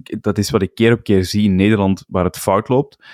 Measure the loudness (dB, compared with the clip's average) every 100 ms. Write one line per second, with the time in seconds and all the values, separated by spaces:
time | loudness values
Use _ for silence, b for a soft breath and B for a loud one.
0 | -14 -8 -4 -2 -2 -2 -2 0 2 2
1 | 2 0 0 0 0 2 2 2 0 -2
2 | -4 -4 -4 -4 -2 -2 0 -2 -2 _
3 | B